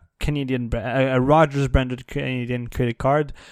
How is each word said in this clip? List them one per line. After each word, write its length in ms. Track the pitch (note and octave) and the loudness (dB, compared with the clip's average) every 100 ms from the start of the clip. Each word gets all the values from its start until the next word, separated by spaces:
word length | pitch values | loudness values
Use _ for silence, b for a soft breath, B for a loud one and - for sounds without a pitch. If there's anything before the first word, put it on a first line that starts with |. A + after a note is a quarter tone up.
| _ - | _ -6
Canadian, 480 | - D3 C3 B2+ A#2 | -2 -2 -2 -4 -4
bra-, 140 | A#2 | -4
a, 340 | B2 B2+ C3 C3 | -2 0 2 2
a 60 | |
Rogers 480 | C3 D#3 D3+ C#3 C3+ | 4 6 4 2 2
branded 380 | C3+ B2+ B2+ - | 2 2 -6 -8
Canadian 600 | C#3 C3+ B2+ A#2+ B2 A#2+ | -6 -4 -4 -4 -4 -4
credit 300 | - B2 A2+ | -2 -2 0
card. 340 | C3 D3 D3 B B | 0 0 -2 B B